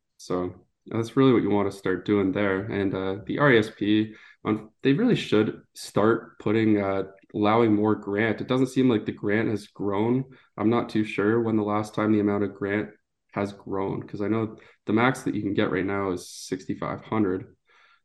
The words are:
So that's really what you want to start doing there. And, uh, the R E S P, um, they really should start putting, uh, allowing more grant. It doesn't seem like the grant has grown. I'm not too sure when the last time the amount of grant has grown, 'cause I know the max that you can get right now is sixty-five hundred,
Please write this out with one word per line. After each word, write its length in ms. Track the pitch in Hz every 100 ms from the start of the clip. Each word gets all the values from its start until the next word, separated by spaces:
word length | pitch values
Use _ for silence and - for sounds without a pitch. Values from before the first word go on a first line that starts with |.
| _ _
So 360 | - 90 90 90 _ _ -
that's 300 | 110 113 135
really 160 | 135
what 100 | 113
you 80 | 95
want 180 | 104 101
to 80 | -
start 300 | 95 90 -
doing 240 | 104 95
there. 300 | 95 101 95
And, 340 | 107 101 98
uh, 220 | 95 95 98 -
the 140 | -
R 120 | 147
E 40 | 117
S 120 | 107 -
P, 380 | 101 107 107 - - -
um, 260 | 107 107 - _
they 80 | 135
really 240 | 147 240 175
should 460 | - 107 107 - _
start 640 | - - - 107 - - -
putting, 420 | 107 110 110 104
uh, 220 | 98 95 95 - _
allowing 400 | 107 104 113 117
more 220 | 104 107 104
grant. 440 | 98 101 113 107
It 60 | 104
doesn't 220 | 127 123
seem 200 | 135 127
like 160 | 107
the 60 | 107
grant 380 | 98 104 107 110
has 180 | 104 -
grown. 580 | - 98 101 113 131 131 - _ -
I'm 140 | 107
not 180 | 117 -
too 140 | 110
sure 400 | 107 - 101 117
when 140 | 113 110
the 80 |
last 280 | 104 104 107
time 200 | - 107
the 80 | 107
amount 240 | 104 101
of 100 | 98
grant 360 | - 98 104 104 - _ _ _
has 200 | 101 101
grown, 500 | 101 - 98 98 -
'cause 200 | - 104
I 60 | 101
know 280 | 113 110 - - _ -
the 80 |
max 280 | 107 127 139
that 100 | -
you 80 | -
can 100 | 98
get 180 | 104 107
right 140 | 92
now 280 | 95 101 98
is 140 | 90 -
sixty-five 760 | - - 92 - 101 80 -
hundred, 520 | - 113 98 95 - _ _ _ _ _